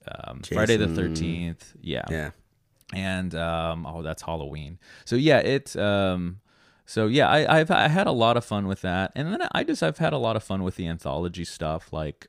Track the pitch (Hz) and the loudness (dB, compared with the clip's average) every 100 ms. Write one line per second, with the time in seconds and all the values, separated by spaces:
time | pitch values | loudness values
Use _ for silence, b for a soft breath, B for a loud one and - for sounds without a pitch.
0 | - - - 64 - - 110 113 - 82 | -14 -14 -12 -12 -4 0 4 4 4 2
1 | 85 80 85 85 85 82 - - - 67 | 0 0 -2 -2 -4 -8 -14 -14 -6 -6
2 | - 80 73 - _ _ _ _ - 92 | -4 -4 -6 -10 _ _ _ _ -12 -6
3 | 95 92 92 82 82 82 82 82 80 82 | -4 -2 -4 -4 -2 -2 -2 -4 -6 -8
4 | 80 80 - 82 71 76 73 87 B B | -8 -8 -6 -6 -6 -10 -12 -14 B B
5 | - 120 151 131 - 135 - - 101 101 | -2 2 6 6 6 0 -2 -2 2 2
6 | 95 92 87 92 _ b b b - - | 2 0 -4 -8 _ b b b -8 0
7 | 110 131 107 147 151 156 156 180 131 165 | 2 4 6 4 6 4 4 4 4 4
8 | 196 123 113 120 - 104 98 95 92 90 | 2 4 4 4 0 -4 -2 -4 -2 -2
9 | 95 - 156 233 359 - 302 302 160 151 | -2 -4 -4 -4 -4 -4 -2 0 -2 0
10 | 160 143 117 107 - 95 92 - 87 82 | 0 0 0 -2 -2 -4 -2 -4 -6 -4
11 | - 71 87 90 85 - 78 80 - 78 | -4 -2 -4 -6 -10 -6 -4 -6 -6 -6
12 | 76 - | -6 -8